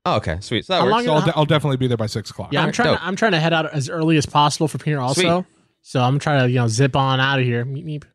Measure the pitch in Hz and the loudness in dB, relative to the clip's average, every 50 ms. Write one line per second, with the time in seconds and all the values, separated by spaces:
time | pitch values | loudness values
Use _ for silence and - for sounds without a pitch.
0 | _ 180 165 110 - - 80 87 107 - - - - - 185 175 - - 208 233 | _ -2 -2 0 -2 -2 -6 -6 -6 -4 -4 -4 -2 -2 0 0 2 2 2 2
1 | 240 - 156 156 151 - 165 151 151 147 165 151 135 151 135 127 131 127 120 113 | 2 2 2 2 2 2 2 0 2 2 2 0 2 0 -2 0 0 -2 0 -2
2 | 110 107 - 113 101 - - - 98 95 139 143 156 - - - 240 156 120 - | -2 -4 -4 -6 -8 -8 -12 -12 -10 -4 -2 -2 0 0 0 0 0 2 0 0
3 | 156 175 190 - 226 226 190 160 156 170 170 160 156 147 - 151 131 - - 165 | -2 -6 -4 0 0 2 2 2 2 2 2 0 -2 -2 -4 -4 -4 -4 -4 -2
4 | 160 160 165 151 135 - - 151 147 147 139 - 165 147 - 139 - 156 151 143 | 0 2 2 2 2 2 2 2 2 2 2 0 -2 -2 -2 -4 -4 -4 -4 -2
5 | 127 127 139 135 185 170 170 180 185 - _ _ _ _ _ _ _ - - 139 | -2 -2 0 0 2 2 2 0 -2 -6 _ _ _ _ _ _ _ -6 -2 0
6 | 123 123 135 143 - 160 147 139 127 123 123 127 120 117 110 110 139 139 127 143 | 2 2 2 0 0 0 2 2 2 2 2 2 0 0 2 2 2 2 2 2
7 | 135 135 131 131 131 135 139 135 127 123 117 120 120 131 135 139 175 156 151 147 | 0 2 2 2 2 0 2 0 0 0 -2 -2 -4 -6 -8 -10 -8 -10 -10 -10
8 | - _ _ | -12 _ _